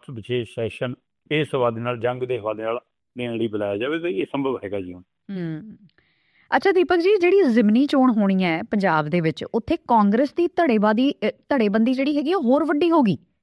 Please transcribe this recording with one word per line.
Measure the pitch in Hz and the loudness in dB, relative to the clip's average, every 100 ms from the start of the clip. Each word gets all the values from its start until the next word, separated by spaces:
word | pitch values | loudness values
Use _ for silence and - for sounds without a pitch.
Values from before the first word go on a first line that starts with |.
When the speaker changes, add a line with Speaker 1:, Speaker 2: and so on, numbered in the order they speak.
| - | -8
Speaker 1:
ਵਿਸ਼ੇਸ਼ | 117 101 123 113 | -16 -6 -6 -6
ਸੈਸ਼ਨ | - 113 - 127 127 _ _ _ | -6 -8 -6 -8 -8 _ _ _
ਇਸ | 151 143 | -4 -2
ਹਵਾਲੇ | 139 120 113 | 0 -2 -2
ਨਾਲ, | 120 120 | -6 -4
ਜੰਗ | 120 127 | -4 -4
ਦੇ | 123 123 | -4 -4
ਹਵਾਲੇ | 107 107 | -4 -6
ਨਾਲ | 110 120 - _ _ 123 | -4 -6 -8 _ _ -10
ਦੇਣ | 120 113 | -8 -4
ਲਈ | 113 | -4
ਬੁਲਾਇਆ | 104 104 101 | -2 -4 -2
ਜਾਵੇ, | 127 165 | -4 -4
ਤਾਂ | 170 | -4
ਇਹ | 190 147 | -4 -4
ਸੰਭਵ | 139 135 117 | -4 -4 -4
ਹੈਗਾ | 101 101 | -6 -8
ਜੀ | 90 | -8
ਹੁਣ। | 90 - _ - | -14 -20 _ -14
Speaker 2:
ਹੂੰ। | 190 170 156 220 - 190 _ _ _ _ _ _ 269 | -10 -8 -10 -14 -20 -20 _ _ _ _ _ _ 0
ਅੱਛਾ | 392 | 2
ਦੀਪਕ | 370 349 359 | 2 2 2
ਜੀ, | 349 415 | 2 2
ਜਿਹੜੀ | 349 392 | 4 4
ਜ਼ਿਮਨੀ | 311 226 208 226 285 | 4 4 4 4 2
ਚੋਣ | 285 262 | 2 2
ਹੋਣੀ | 220 196 190 | 2 2 2
ਹੈ | 180 165 | 0 -2
ਪੰਜਾਬ | 220 214 190 156 151 | -2 0 2 2 2
ਦੇ | 170 | 0
ਵਿੱਚ, | 160 - - | 0 -2 -4
ਉੱਥੇ | 226 - 339 | -6 -2 -4
ਕਾਂਗਰਸ | - 233 202 220 285 | 2 2 4 2 0
ਦੀ | - 349 | 0 -2
ਧੜੇਵਾਦੀ, | - 330 214 208 220 277 | 0 2 2 2 2 0
ਅ, | - 208 | 0 -4
ਧੜੇਬੰਦੀ | - _ 277 208 220 226 | -6 _ 0 2 2 2
ਜਿਹੜੀ | 254 277 294 | 0 0 -2
ਹੈਗੀ, | 285 | -2
ਉਹ | 381 | 0
ਹੋਰ | 233 277 | 2 2
ਵੱਡੀ | 311 294 339 | 2 0 2
ਹੋ | 330 | 4
ਗਈ। | 226 135 - _ | 2 0 -6 _